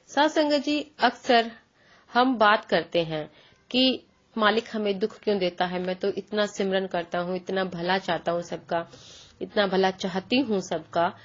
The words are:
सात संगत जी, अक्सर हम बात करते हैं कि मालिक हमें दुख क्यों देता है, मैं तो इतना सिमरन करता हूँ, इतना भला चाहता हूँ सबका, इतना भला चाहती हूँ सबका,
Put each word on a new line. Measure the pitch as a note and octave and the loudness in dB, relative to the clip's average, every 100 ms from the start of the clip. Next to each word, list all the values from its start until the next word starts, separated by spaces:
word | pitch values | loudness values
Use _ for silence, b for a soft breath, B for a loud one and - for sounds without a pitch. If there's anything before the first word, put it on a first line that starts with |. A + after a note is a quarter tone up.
| - | -6
सात | C4+ D4+ | 0 2
संगत | D#4+ D4 D4 | 2 2 2
जी, | C#4 D4 - - | 0 -4 -6 0
अक्सर | B3 A#3+ - A#3 A3+ - _ b b b b | 0 0 2 2 2 -6 _ b b b b
हम | A#3+ C4 A#3 | 2 2 4
बात | G#3 G#3+ - | 4 4 2
करते | F3+ D#3+ E3+ | -2 0 -2
हैं | E3 D#3 D3+ b b b - | -2 -4 -8 b b b -4
कि | B3 C4 A#3 - _ _ A3+ | 2 2 2 -6 _ _ 0
मालिक | G#3 A3 - | 2 2 -2
हमें | A3 G#3 F#3+ | -4 -2 -2
दुख | G3+ - | -4 -4
क्यों | - G3+ | -2 0
देता | F3+ F3 F3+ | 0 -2 -4
है, | F3+ | -2
मैं | F3+ F#3 | -4 -2
तो | G3+ | -4
इतना | F#3+ - G#3+ G#3 | -4 -4 -2 -2
सिमरन | - G3 F#3+ F#3+ | -2 -2 0 -2
करता | F3 E3+ F3 | -4 -4 -4
हूँ, | F3 F3+ | -4 -6
इतना | F3+ F#3+ | -4 -4
भला | F#3 F3 F3 F#3+ | -4 -4 -2 -2
चाहता | F#3 E3 - | -2 -4 -2
हूँ | F3 | -4
सबका, | E3+ E3 - E3+ E3+ B B B B - | -4 -10 -4 -4 -4 B B B B -14
इतना | F#3+ G#3+ G3 | -6 -2 0
भला | F#3+ F#3+ | 2 0
चाहती | F#3 F#3+ F#3 - B3 | 0 -6 -6 0 0
हूँ | B3 G3 | 0 -2
सबका, | F3+ E3 - - E3+ B | -2 -6 -4 0 0 B